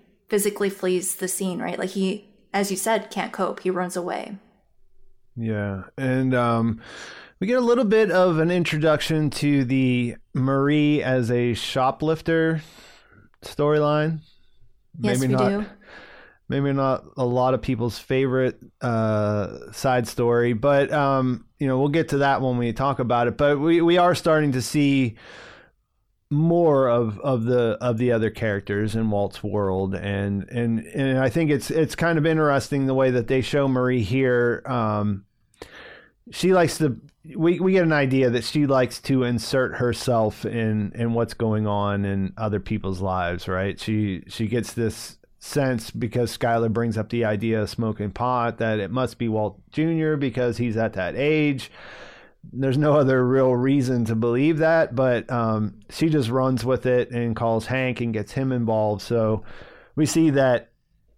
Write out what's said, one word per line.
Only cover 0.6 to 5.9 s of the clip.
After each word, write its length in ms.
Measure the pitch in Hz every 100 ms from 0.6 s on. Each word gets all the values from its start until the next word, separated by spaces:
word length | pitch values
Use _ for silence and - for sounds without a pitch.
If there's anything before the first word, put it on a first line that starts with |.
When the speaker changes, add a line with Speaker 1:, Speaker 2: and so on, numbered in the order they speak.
| 196
Speaker 1:
flees 460 | 196 185 180 180 -
the 140 | 185
scene, 300 | - 190 170
right? 180 | 170 -
Like, 120 | 185
he, 340 | 196 190 208 - _ _
as 180 | 202 196
you 60 | 185
said, 340 | 226 220 -
can't 220 | 196 -
cope. 260 | - 175 -
He 100 | 185
runs 260 | 180 180 180
away. 420 | 175 - - 196 _ _ _ _ - - - - _ 120
Speaker 2:
Yeah. 480 | 113 104 101 95 -